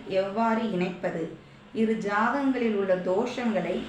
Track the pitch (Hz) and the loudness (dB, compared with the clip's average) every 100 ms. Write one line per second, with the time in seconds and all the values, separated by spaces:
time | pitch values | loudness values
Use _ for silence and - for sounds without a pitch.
0 | 196 190 196 208 226 220 220 180 180 - | -2 0 0 0 2 2 0 0 -2 -2
1 | 180 165 156 - - - - 214 220 220 | -6 -4 -6 -8 -18 -20 -8 0 2 2
2 | 202 202 240 277 269 247 226 202 190 180 | 0 0 2 2 0 2 2 2 2 2
3 | 180 190 247 - 233 190 165 - | 2 0 0 -2 0 0 0 -4